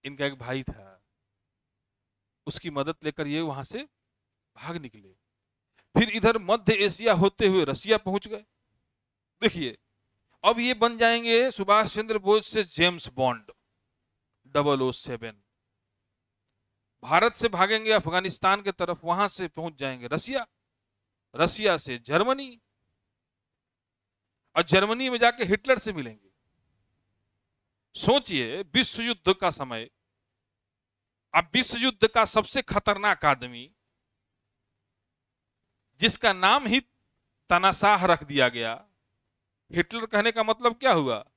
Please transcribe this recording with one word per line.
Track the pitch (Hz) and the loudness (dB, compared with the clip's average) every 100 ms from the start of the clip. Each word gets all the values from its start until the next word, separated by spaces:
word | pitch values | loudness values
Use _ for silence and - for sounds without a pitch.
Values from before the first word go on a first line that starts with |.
इनका | 139 139 143 | -14 -6 -6
एक | |
भाई | 135 120 131 | -4 -8 -8
था, | 127 117 98 95 _ _ _ _ _ _ _ _ _ _ _ _ _ _ - | -8 -14 -20 _ _ _ _ _ _ _ _ _ _ _ _ _ _ _ -14
उसकी | - 170 | -12 -8
मदद | 143 139 165 | -6 -6 -6
लेकर | 156 147 147 | -8 -6 -6
ये | 151 | -4
वहां | 160 135 | -6 -8
से | 127 226 302 _ _ _ _ _ _ _ | -12 -14 -16 _ _ _ _ _ _ _
भाग | 143 170 | -12 -12
निकले। | 135 107 98 92 _ _ _ _ _ _ _ - | -12 -20 _ _ _ _ _ _ _ _ _ 2
फिर | 226 | 2
इधर | 214 208 226 | 2 2 2
मध्य | 180 226 202 | 0 0 2
एशिया | 214 202 - 226 | 4 2 2 2
होते | 180 196 - 214 | 4 2 2 2
हुए | 190 143 | 4 2
रसिया | 135 196 214 | -2 0 0
पहुंच | 190 196 214 | 0 -8 -8
गए। | 208 214 _ _ _ _ _ _ _ _ _ | -16 _ _ _ _ _ _ _ _ _ _
देखिए, | 214 170 135 - _ _ _ _ _ _ 196 | -2 0 -8 -10 _ _ _ _ _ _ 2
अब | 233 | 2
ये | 240 | 0
बन | 240 233 233 | 2 0 2
जाएंगे | 233 233 233 226 254 | 2 2 2 2 2
सुभाष | - 196 208 202 208 | -2 2 2 2 -4
चंद्र | 220 214 | -4 -2
बोस | 196 214 - | 2 2 2
से | 214 | -6
जेम्स | 185 - 175 175 - | -4 0 0 0 -14
बॉन्ड | 123 131 117 104 _ _ _ _ _ _ _ _ _ 131 | -4 -2 -2 -12 _ _ _ _ _ _ _ _ _ _
डबल | 143 143 139 | 0 2 2
ओ | 131 | 0
सेवन। | 123 - 120 113 104 _ _ _ _ _ _ _ _ _ _ _ _ _ _ _ _ | -4 -10 -12 -12 -18 _ _ _ _ _ _ _ _ _ _ _ _ _ _ _ _
भारत | 120 160 233 | 0 2 2
से | - 233 | 0 -4
भागेंगे | 185 190 220 220 | 0 0 0 2
अफगानिस्तान | 214 160 180 190 - 190 202 | 0 2 -4 -4 -4 -2 0
के | 196 | -4
तरफ, | 185 175 170 | -6 -6 -6
वहां | 165 175 202 | -4 -2 -2
से | - 175 | -4 -10
पहुंच | - 165 | -10 -12
जाएंगे | 143 135 127 120 | -8 -10 -8 -6
रसिया, | 156 - 269 233 _ _ _ _ _ _ _ _ 127 | -6 -4 -8 -8 _ _ _ _ _ _ _ _ -2
रसिया | 165 - 214 165 | -2 0 0 0
से | 139 123 | -4 -10
जर्मनी, | 123 156 226 269 269 233 _ _ _ _ _ _ _ _ _ _ _ _ _ _ _ _ _ _ _ 156 | -2 0 0 -2 -6 -18 _ _ _ _ _ _ _ _ _ _ _ _ _ _ _ _ _ _ _ -4
और | |
जर्मनी | 175 190 202 233 262 | 2 2 2 -2 -2
में | 240 | 2
जाके | 233 214 | 2 2
हिटलर | 190 208 - 247 | -2 -2 0 -2
से | 214 | 0
मिलेंगे। | 180 123 110 _ _ _ _ _ _ _ _ _ _ _ _ _ _ _ _ _ - | -8 -10 -14 _ _ _ _ _ _ _ _ _ _ _ _ _ _ _ _ _ -6
सोचिए, | - 277 - 156 113 160 | 0 0 0 -6 -4 -8
विश्व | 180 185 254 - | -4 -2 -2 -4
युद्ध | 233 233 - | -6 -2 0
का | 190 180 | 0 0
समय, | - 131 117 117 _ _ _ _ _ _ _ _ _ _ _ _ _ _ 160 | -4 -10 -10 -12 _ _ _ _ _ _ _ _ _ _ _ _ _ _ -2
अब | 170 | 0
विश्व | 240 - 240 | -2 -2 -2
युद्ध | 254 233 220 | -2 2 2
का | 233 214 | 2 2
सबसे | 220 - 269 | 0 -2 -6
खतरनाक | - 202 - 202 208 180 151 | -2 -2 -2 0 0 2 2
आदमी, | 131 123 120 131 _ _ _ _ _ _ _ _ _ _ _ _ _ _ _ _ _ _ _ _ _ _ _ | 0 -4 -14 -18 _ _ _ _ _ _ _ _ _ _ _ _ _ _ _ _ _ _ _ _ _ _ _
जिसका | 220 - 233 | 0 2 0
नाम | 190 190 254 254 | 2 4 4 2
ही | 247 - _ _ _ _ _ _ | -2 -2 _ _ _ _ _ _
तानाशाह | 175 190 - 202 202 180 | 2 4 4 2 4 4
रख | 165 | 2
दिया | 143 143 127 | 0 2 2
गया, | 120 113 117 _ _ _ _ _ _ _ _ _ | 2 -6 -6 _ _ _ _ _ _ _ _ _
हिटलर | 170 170 233 220 | -4 -4 -6 -2
कहने | 208 220 | 0 0
का | 226 | 0
मतलब | 220 220 240 233 | -2 0 0 0
क्या | 262 | 2
हुआ? | 175 135 110 - | 2 2 -4 -8